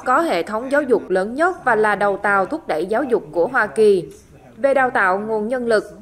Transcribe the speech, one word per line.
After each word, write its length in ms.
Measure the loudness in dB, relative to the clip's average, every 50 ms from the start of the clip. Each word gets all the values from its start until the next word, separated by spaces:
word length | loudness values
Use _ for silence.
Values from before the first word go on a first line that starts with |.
| -2
có 160 | 0 0 2
hệ 220 | 2 0 -2 -2
thống 300 | -2 -4 -6 -6 -4 -2
giáo 100 | -2 0
dục 280 | 2 2 0 0 0 0
lớn 240 | -2 -2 -2 -2 -2
nhất 300 | 0 0 0 0 -2 0
và 100 | 0 2
là 200 | 2 2 2 0
đầu 220 | 0 0 0 0
tàu 300 | 0 0 0 2 2 0
thúc 220 | -2 -4 -6 -6 -4
đẩy 180 | -4 -4 -2
giáo 180 | -2 -2 -2 0
dục 200 | 0 -2 -2 -2 -2
của 140 | -2 0 0
Hoa 200 | 0 0 -2 -2
Kỳ. 420 | 0 2 4 4 4 4 2 0 -6 -12 -20 -20 -20 -20 -20 -20 -20 -6
Về 180 | -2 0 2 2
đào 160 | 2 2 2
tạo 280 | 2 2 2 2 2 0
nguồn 300 | -2 -4 -4 -4 -2 -4
nhân 180 | -4 -4 0
lực, 180 | 0 0 0 0 -2 -10 -20